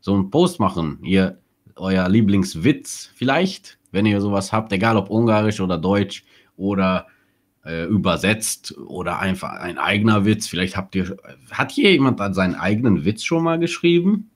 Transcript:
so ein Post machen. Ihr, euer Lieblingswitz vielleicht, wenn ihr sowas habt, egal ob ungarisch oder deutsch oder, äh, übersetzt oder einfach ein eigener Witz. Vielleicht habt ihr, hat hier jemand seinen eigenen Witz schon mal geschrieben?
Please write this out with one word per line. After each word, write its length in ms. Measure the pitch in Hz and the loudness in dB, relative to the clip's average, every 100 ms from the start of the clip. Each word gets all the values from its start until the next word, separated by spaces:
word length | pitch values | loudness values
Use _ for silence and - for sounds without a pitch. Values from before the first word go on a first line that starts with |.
so 160 | - 98 | 0 0
ein 140 | 95 | 0
Post 280 | 147 175 - | 2 0 0
machen. 400 | 98 - 80 71 | -2 -2 -6 -6
Ihr, 360 | - 95 92 - _ _ _ - | 0 2 2 -2 _ _ _ -10
euer 340 | 92 95 90 | -2 0 2
Lieblingswitz 1000 | 107 104 101 95 - 98 - - - - _ | 4 4 2 0 0 0 0 -4 -16 -16 _
vielleicht, 640 | 123 139 190 - - - _ | -2 0 -2 -4 -18 -20 _
wenn 140 | 95 107 | 0 2
ihr 160 | 101 | 2
sowas 300 | 101 98 95 | 0 -2 0
habt, 200 | 110 110 | -4 -2
egal 240 | 98 113 110 | 0 2 2
ob 120 | 95 | 0
ungarisch 500 | 107 113 107 107 101 | 0 2 2 2 0
oder 180 | 92 87 | -2 -2
deutsch 460 | 85 101 98 - _ _ _ _ | 2 0 0 -6 _ _ _ _
oder, 520 | 95 98 95 92 - _ _ _ _ _ | -4 0 0 0 -6 _ _ _ _ _
äh, 220 | - 82 85 | -10 -8 0
übersetzt 920 | 104 92 82 95 107 - - - - | 0 2 0 0 -2 -4 -8 -12 -16
oder 420 | - - 85 - | -14 -8 -6 -4
einfach 320 | 95 95 - | -4 -4 -6
ein 260 | - 90 80 | -10 -12 -4
eigener 480 | 73 104 110 107 101 | 0 2 4 4 4
Witz. 220 | 107 - | 0 -2
Vielleicht 300 | 85 92 98 | -4 -4 -4
habt 180 | - 95 | -6 -4
ihr, 220 | 92 - - - - | -4 -8 -16 -20 -16
hat 200 | - 131 | -4 -4
hier 200 | - 226 | 2 4
jemand 280 | 170 135 117 101 95 | 6 4 2 -2 0
seinen 200 | 92 85 | 0 0
eigenen 500 | 92 107 123 92 76 | -2 0 2 2 2
Witz 180 | 107 | -2
schon 200 | - 165 | -2 0
mal 160 | 165 165 | 0 0
geschrieben? 720 | 170 - 170 170 180 208 - | -2 0 2 4 2 0 -4